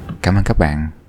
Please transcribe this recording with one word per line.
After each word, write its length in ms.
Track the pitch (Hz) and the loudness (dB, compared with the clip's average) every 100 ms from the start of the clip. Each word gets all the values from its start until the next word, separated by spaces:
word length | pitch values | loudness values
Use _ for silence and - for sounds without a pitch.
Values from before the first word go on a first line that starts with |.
| - - | -14 -4
Cảm 120 | 95 | 0
ơn 100 | 98 | 2
các 140 | - 113 | 2 2
bạn 320 | 80 76 78 - | 2 0 -6 -10